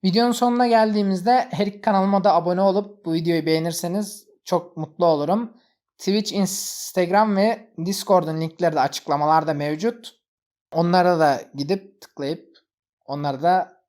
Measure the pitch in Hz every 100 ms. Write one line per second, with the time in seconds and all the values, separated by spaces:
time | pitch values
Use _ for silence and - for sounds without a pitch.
0 | 190 185 240 240 247 240 247 226 220 208
1 | 202 190 190 254 254 147 202 202 - 196
2 | 190 202 196 170 170 180 196 190 202 -
3 | - 165 165 170 160 160 165 165 170 190
4 | 208 - _ _ - 175 170 - 156 _
5 | 175 151 147 202 233 _ _ _ _ _
6 | - 202 208 202 190 - - - - -
7 | 180 196 214 196 208 233 - - 165 196
8 | - 185 156 160 160 160 170 156 135 -
9 | - 143 147 160 151 147 147 156 214 233
10 | - _ _ _ _ _ _ 160 170 180
11 | 180 175 156 135 - 139 143 196 - _
12 | - - 139 165 - _ _ _ _ _
13 | - 143 143 135 160 185 - _